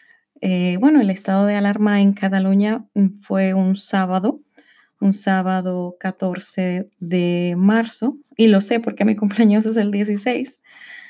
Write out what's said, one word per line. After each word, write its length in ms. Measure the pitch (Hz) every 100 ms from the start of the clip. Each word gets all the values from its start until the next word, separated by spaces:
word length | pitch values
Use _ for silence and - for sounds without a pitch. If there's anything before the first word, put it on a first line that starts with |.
| _ _ _ -
eh, 360 | 185 180 180 180
bueno, 220 | 269 302
el 80 | 196
estado 360 | 185 - 190 202
de 100 | 208
alarma 460 | 202 208 208 202
en 120 | 202
Cataluña, 720 | 202 196 190 190 196 208 226 - 202
mm, 260 | 190 196
fue 320 | - 190 190
un 220 | 190 185 196
sábado, 680 | - 196 185 185 208 - _ _ _ _ _ -
un 140 | 196
sábado 840 | 196 196 190 185 185 185 180 175 175
catorce 920 | 190 - 185 180 - - 185 180 190 -
de 560 | 170 180 175 175 175 175
marzo, 600 | 196 226 226 - 233 - _ -
y 120 | 226
lo 140 | 196
sé 180 | 202 233
porque 260 | 220 208 214
mi 100 | 214
<laughs> 280 | 202 208 214
cumpleaños 180 | 214 220
es 120 | 220
el 140 | 208
dieciséis. 680 | 202 208 202 247 247 262 - _ - - - -